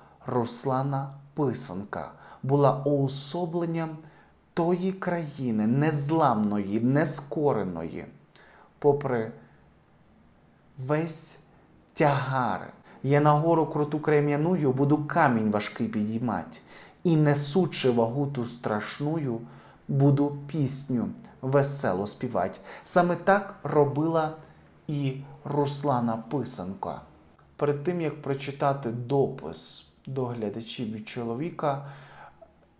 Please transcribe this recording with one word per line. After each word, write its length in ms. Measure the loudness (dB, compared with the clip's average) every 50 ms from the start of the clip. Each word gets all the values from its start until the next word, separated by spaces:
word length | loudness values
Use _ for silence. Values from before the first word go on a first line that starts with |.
| -20 -20 -20 -14 -6
Руслана 880 | -2 0 0 0 0 -2 -2 -2 -2 0 0 0 -2 -2 -4 -4 -8 -10 -16 -20 -10 -4
Писанка 800 | -2 -2 -2 -2 -4 -6 -8 -8 -10 -10 -8 -8 -8 -8 -10 -12 -18 -20 -20 -14 -8
була 400 | -2 0 4 4 4 4 4 2 0
уособленням 1120 | 0 2 2 2 0 0 0 0 0 0 -2 -2 -2 -2 -2 -2 -2 -2 -4 -4 -6 -8 -12 -18 -20 -20 -20 -20 _ _ _ _ _ -2
тої 380 | 0 2 2 2 0 0 -2
країни, 720 | -4 -4 -4 -2 -2 -2 -4 -6 -6 -4 -2 0 0 2 2
незламної, 1120 | 2 4 4 4 2 2 0 0 2 2 4 4 4 4 4 2 0 0 -2 -2 -2 0 0
нескореної, 1300 | 2 2 4 4 4 2 2 0 -2 -4 -2 0 2 2 2 0 -2 -4 -4 -6 -8 -8 -10 -10 -12 -14 -18 -20 _ _ -20 -20 -20 -20 -20 -20 -20 _ _ 2
попри 540 | 4 4 4 4 2 0 0 0 -2 -4 -8 -14 -20 -20 _ _ _ _ _ _ _ _ _ _ _ _ _ _ _ _ _ _ _ _ _ _ _ _ _ -10
весь 640 | -4 -2 -2 -2 -2 -2 -4 -6 -6 -6 -8 -10 -14 -20 -20 -20 _ _ _ -20 _ _
тягар. 800 | 0 2 4 4 4 2 0 -2 -2 -2 0 -2 -2 -4 -8 -12 -16 -20 -20 -20 -12 -4
«Я 180 | 0 2 4 6
на 120 | 6 6
гору 340 | 6 6 4 4 4 4 4
круту 340 | 2 0 -2 -2 -2 -4 -2
крем'яную 720 | 2 2 4 4 4 4 2 2 2 2 2 2 2 2
буду 320 | 2 4 4 4 4 2 2
камінь 460 | 0 2 4 4 4 4 4 2 2
важкий 380 | 2 0 0 -4 -4 -4 -4 -2
підіймать, 720 | -2 -2 -2 -2 -2 -2 -2 -2 -2 -4 -6 -8 -12 -16 -16 -18 -20 -20 -20 -20 -8 _ 2
і, 120 | 4 4
несучи 760 | 6 6 4 4 4 2 2 2 2 2 2 0 0 2 2
вагу 360 | 4 4 2 2 0 -2 -2
ту 200 | -2 -2 -4 -6
страшную, 920 | -6 -6 -6 -4 -2 -2 -2 -4 -6 -6 -4 -4 -2 -2 -2 -2 -2 -4 -6 -8 -12 -18 -20 -20 -20 -20 -14 _ -2
буду 500 | 2 4 6 6 6 4 2 0 -2 -6 -10
пісню 600 | -6 -2 -2 0 0 0 -2 -2 -2 -2 -2 -2 -4 -6 -10 -16 -20 -14 -8
весело 640 | -2 2 2 2 2 2 0 0 0 0 0 0 -2
співать». 540 | -4 -4 -4 -6 -4 -2 -2 -2 -2 -4 -10 -16 -18 -18 -12 -4
Саме 320 | 0 2 2 4 2 0
так 380 | 0 2 4 2 2 2 -4 -10 -10
робила 760 | -4 2 4 4 4 4 2 0 0 2 2 2 0 -2 -4 -8 -16 -20 -20 -20 -20 -20 -20 -14 _
і 340 | -6 -4 -2 -2 -4 -4 -6 -10 -16 -16 -12 -8
Руслана 720 | -4 -2 0 0 0 -2 -2 0 0 0 2 0 0 -2
Писанка. 840 | -4 -6 -4 -4 -4 -4 -4 -6 -6 -6 -8 -8 -8 -8 -8 -8 -8 -12 -20 -20 -20 -20 -20 -20 _ -20 _ _
Перед 260 | -2 0 0 0 0
тим, 180 | -2 -4 -2 -2
як 220 | -2 -4 -4 -4
прочитати 680 | -6 -6 -4 -4 -6 -8 -4 -2 0 0 0 -2 -4 -6
допис 1000 | -6 -6 -4 0 2 2 2 2 -2 -6 -10 -12 -10 -10 -10 -10 -12 -12 -16 -20 _ _ -14
до 200 | -8 -6 -4 -4
глядачів 640 | -4 -4 -6 -6 -6 -6 -8 -10 -10 -8 -8 -8 -6
від 160 | -8 -10 -10 -10
чоловіка, 800 | -8 -6 -6 -6 -4 -6 -6 -8 -6 -4 -2 -2 -2 -4 -6 -12 -16 -18 -20 -20 -20 -20 -20 -20 -20 -20 -20 -20 _ _ _ _ _